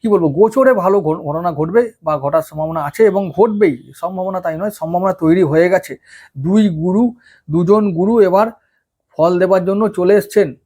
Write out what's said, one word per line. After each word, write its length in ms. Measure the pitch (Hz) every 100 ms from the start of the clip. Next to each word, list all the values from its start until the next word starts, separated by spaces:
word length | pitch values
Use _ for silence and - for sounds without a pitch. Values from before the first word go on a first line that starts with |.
কি 40 | 226
বলবো, 200 | 202 160
গোচরে 440 | 143 214 269 262
ভালো 240 | 233 180 202
ঘ-, 200 | 156 165
ঘটনা 300 | - 156 175
ঘটবে 300 | 147 160 208 240 _
বা 100 | 156 151
ঘটার 240 | 139 160
সম্ভাবনা 380 | 156 156 160 160
আছে 200 | 147 - 220
এবং 180 | 190 190
ঘটবেই, 460 | 156 226 208 196 123 - 139
সম্ভাবনা 440 | 175 185 185 185
তাই 160 | 175 160
নয়, 120 | 208
সম্ভাবনা 440 | 202 160 175 190
তৈরি 300 | 185 160 175
হয়ে 240 | 160 156 175
গেছে। 240 | 185 - - _ - - 139
দুই 320 | 147 208 208
গুরু, 340 | 156 175 196 240 233 _ _ -
দুজন 340 | 160 175 208 208
গুরু 260 | 165 190 233
এবার 280 | 190 185 220 - _ _ _ _ _ -
ফল 220 | 165 175
দেবার 260 | 180 190 180
জন্য 220 | 196 214
চলে 260 | 208 180 202
এসছেন 320 | 202 214 170 123